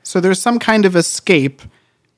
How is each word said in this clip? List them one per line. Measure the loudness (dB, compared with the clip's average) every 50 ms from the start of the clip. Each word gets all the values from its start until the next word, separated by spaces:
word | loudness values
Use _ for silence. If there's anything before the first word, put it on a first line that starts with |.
| -12
So | -6 -2 0
there's | 0 0 0 0
some | -2 -2 -2 -2
kind | 0 0 2 2 2
of | 2 2
escape, | 2 0 -2 -4 -6 -2 0 0 2 0 -2 -4 _ -18 -20 -20 _ _ _ _ _ _ _ _